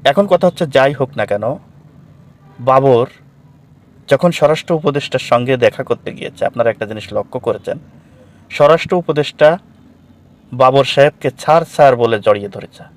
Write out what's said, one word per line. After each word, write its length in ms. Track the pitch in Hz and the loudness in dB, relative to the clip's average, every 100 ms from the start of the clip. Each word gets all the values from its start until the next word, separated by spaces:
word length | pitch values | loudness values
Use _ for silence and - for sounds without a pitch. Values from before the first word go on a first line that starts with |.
| 135 | 0
এখন 220 | 139 202 | 0 2
কথা 200 | 180 180 | 2 2
হচ্ছে, 200 | 175 165 | -2 -2
যাই 260 | 135 135 | 2 2
হোক 240 | 147 131 - | 0 -6 -4
না 80 | 107 | -4
কেন, 180 | 104 107 156 _ _ _ _ _ _ - _ _ - | -4 -4 -8 _ _ _ _ _ _ -20 _ _ -8
বাবর 480 | 123 131 135 120 127 _ _ _ _ _ _ _ _ _ - | 0 2 4 2 0 _ _ _ _ _ _ _ _ _ -2
যখন 240 | 180 175 | 0 0
স্বরাষ্ট্র 420 | 165 147 156 - | 0 0 0 -2
উপদেষ্টার 460 | 165 151 143 - 131 | -4 -2 -4 -4 -8
সঙ্গে 380 | - 120 123 131 | -2 -2 0 0
দেখা 260 | 117 - | 0 0
করতে 300 | 135 117 - | -8 -6 -8
গিয়েছে, 320 | - - - 123 | -12 -14 -6 -8
আপনারা 240 | 120 117 | -2 -4
একটা 160 | 110 107 | -2 -8
জিনিস 280 | 110 - | -12 -10
লক্ষ্য 260 | 104 101 127 | -10 -8 -8
করেছেন, 400 | 120 107 - - - - _ _ _ _ _ | -8 -8 -8 -12 -14 -20 _ _ _ _ _
স্বরাষ্ট্র 440 | - 147 165 - 180 | 0 2 2 0 -4
উপদেষ্টা 640 | 170 151 147 - 151 175 _ _ _ _ _ _ _ _ _ | -2 -4 -4 2 2 2 _ _ _ _ _ _ _ _ _
বাবর 320 | 123 127 135 131 | 0 2 4 0
সাহেবকে 440 | - 143 - 143 - | 2 2 2 -8 -6
"স্যার, 280 | - 160 165 | 0 0 0
স্যার" 300 | - 143 123 | 2 4 4
বলে 240 | 117 113 | 0 0
জড়িয়ে 280 | 107 104 101 | 0 0 -2
ধরেছে। 360 | 101 92 - 80 | -14 -18 -20 -20